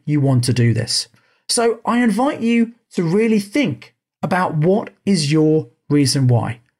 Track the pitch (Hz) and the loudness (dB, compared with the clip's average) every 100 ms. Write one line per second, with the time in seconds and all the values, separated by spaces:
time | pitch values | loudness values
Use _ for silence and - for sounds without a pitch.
0 | - 147 135 127 120 120 117 113 117 - | -4 0 2 0 0 0 2 0 -2 -6
1 | - _ _ _ - - 233 226 - 240 | -8 _ _ _ -6 -2 0 -2 -2 0
2 | 240 196 269 294 226 233 233 - _ - | 2 2 -2 -2 0 0 0 -4 _ -4
3 | 165 202 226 220 202 294 233 123 - _ | -2 0 2 0 0 -2 -2 -4 -12 _
4 | _ - 156 185 185 160 160 202 - _ | _ -10 -4 -2 -2 0 0 0 -2 _
5 | - 190 143 156 156 156 151 _ - 147 | -2 -2 0 2 2 2 -2 _ -2 0
6 | 139 143 127 120 107 110 _ _ | 0 2 2 0 -2 -10 _ _